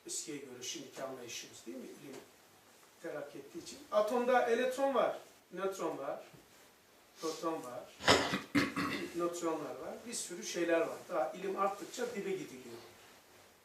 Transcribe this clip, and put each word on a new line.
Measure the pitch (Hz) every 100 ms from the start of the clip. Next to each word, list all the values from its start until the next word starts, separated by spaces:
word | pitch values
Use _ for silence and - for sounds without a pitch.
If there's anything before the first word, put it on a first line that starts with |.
| -
Eskiye | - - 143
göre | 127 123
şimdiki | - 156 127 -
anlayışımız | 131 127 117 - - - 113
değil | 127
mi? | -
İlim | - 143 131 - - - - - - - -
terakki | 170 151 143 -
ettiği | - 170
için. | - 262 -
Atomda | 208 - 247 247 247 240
elektron | 233 254 269 277
var, | 247 - - - - -
nötron | 180 190 190 160 -
var, | 139 - - - - - - - - - - -
proton | 160 160 165
var, | 156 123 - - - - - - - -
<clears throat> | 143 - - - - 175 170
nötronlar | 170 - 165 156 147
var, | - 156 - 240
bir |
sürü | 220 - 180
şeyler | - 180 165 165
var. | 147 - -
Daha | 160 -
ilim | 185 190 190
arttıkça | 196 - 170 - 233
dibe | 202 190
gidiliyor. | 180 131 127 120 117 - - - - - - - -